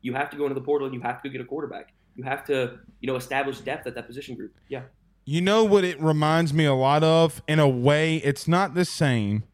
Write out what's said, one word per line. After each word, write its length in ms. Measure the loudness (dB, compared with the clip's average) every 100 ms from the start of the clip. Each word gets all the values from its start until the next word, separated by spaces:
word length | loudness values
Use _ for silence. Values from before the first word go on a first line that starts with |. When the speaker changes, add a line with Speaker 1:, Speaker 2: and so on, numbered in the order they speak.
Speaker 1:
You 120 | -6
have 160 | -6 -6
to 80 | -4
go 60 |
into 120 | -4 -4
the 60 |
portal 260 | -2 -2 -2
and 80 | -6
you 60 |
have 200 | -8 -8
to 60 | -10
go 60 |
get 80 | -10
a 40 | -10
quarterback. 480 | -10 -10 -12 -18 _ _ -14
You 80 |
have 220 | -8 -8 -2
to, 340 | -2 -2 -6 -20 -12
you 60 | -6
know, 100 | -6
establish 420 | -4 -4 -4 -6
depth 260 | -8 -8 -10
at 80 | -12
that 120 | -14
position 280 | -16 -14 -14
group. 180 | -14 _ _
Yeah. 140 | -12 -12 _ _ _ -4
Speaker 2:
You 160 | 0
know 240 | 2 4 4
what 180 | 4
it 180 | 2 0
reminds 520 | 0 2 4 2 2
me 100 | 2
a 100 | 2
lot 300 | 4 4 4
of? 380 | 4 4 4 0 -2
In 140 | 4
a 80 | 4
way, 500 | 4 4 4 2 0
it's 300 | 0 -2 2
not 260 | 2 2
the 120 | 0 -2
same 580 | 0 0 2 0 -2 -4